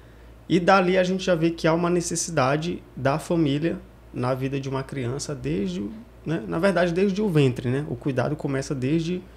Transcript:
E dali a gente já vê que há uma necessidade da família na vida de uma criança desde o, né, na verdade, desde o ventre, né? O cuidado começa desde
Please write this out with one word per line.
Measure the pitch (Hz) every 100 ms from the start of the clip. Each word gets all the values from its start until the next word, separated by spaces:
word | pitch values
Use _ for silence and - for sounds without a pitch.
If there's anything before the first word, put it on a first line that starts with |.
| - - - - -
E | 180
dali | 175 196 180 190
a |
gente | 180 190
já | 190 175
vê | 165
que | 165 165
há |
uma | 165 170
necessidade | 175 170 165 - 160 127 151 170 - - -
da | 131 151
família | - 170 151 143 165 190 - - -
na | - 123
vida | 131 131 139
de | 131
uma | 135
criança | - 139 120 139 -
desde | 135 131 170 196 180
o, | 202 220 - - -
né, | 165 208
na | 165
verdade, | 196 170 175
desde | 170 202 185
o | 214
ventre, | 151 135 120 123
né? | 131 151
O |
cuidado | 120 147 123 123
começa | 147 147 135 131
desde | 139 127 165 165 180 185